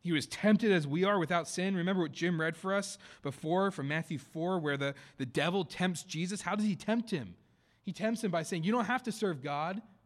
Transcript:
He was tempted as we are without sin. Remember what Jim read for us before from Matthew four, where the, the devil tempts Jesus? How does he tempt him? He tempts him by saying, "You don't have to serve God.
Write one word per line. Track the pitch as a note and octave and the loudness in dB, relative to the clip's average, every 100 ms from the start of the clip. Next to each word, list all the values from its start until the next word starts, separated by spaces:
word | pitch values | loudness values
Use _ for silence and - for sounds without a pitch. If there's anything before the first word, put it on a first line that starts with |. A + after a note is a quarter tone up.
He | F3 | 0
was | D#3 - | 0 -2
tempted | - G#3 G#3 A3+ | 2 6 6 6
as | F#3 C#3+ | 4 2
we | D#3 | 2
are | F#3+ G#3 | 2 2
without | D#3+ F3 D#3 | 2 0 0
sin. | - F#3+ F#3+ | -2 0 0
Remember | F3+ F#3+ | 2 2
what | D#3+ | 0
Jim | C3 E3+ E3 | 0 0 2
read | D#3+ E3 | 0 -2
for | F#3+ | -2
us | G3 G3 - - - | -2 -2 -10 -16 -8
before | C#3+ - D#3 F3+ G3 | -8 -6 0 2 2
from | F#3 C#3 | 0 -2
Matthew | D#3 D#3+ D3 | -2 -2 -6
four, | - E3 E3+ F#3 | -6 -4 0 0
where | D3+ C#3 | 0 0
the, | C#3 C3+ - - | -2 -4 -16 -6
the | C3 | -2
devil | C#3+ D#3 G3 | 0 2 0
tempts | F#3 - F#3 F3 | -2 0 0 0
Jesus? | - D#3 F3+ G3+ | -6 -4 -4 -4
How | F3 G#3+ | -4 0
does | G#3+ | 0
he | F3 | 0
tempt | - A#3 A3+ | 0 -2 0
him? | E3 G2+ E2+ _ _ _ _ | -6 -6 -14 _ _ _ _
He | - | -12
tempts | F3 G#3+ A#3 | -4 -2 0
him | G#3+ | 0
by | E3+ | 0
saying, | D#3 F3 | -2 -2
"You | E3 | 2
don't | A#3+ F#3+ | 2 2
have | B3+ | -2
to | A#3+ | -2
serve | - G3+ D3 | -2 -2 -2
God. | D3 C#3+ D#3+ G3 - - | -4 -4 -2 -6 -10 -20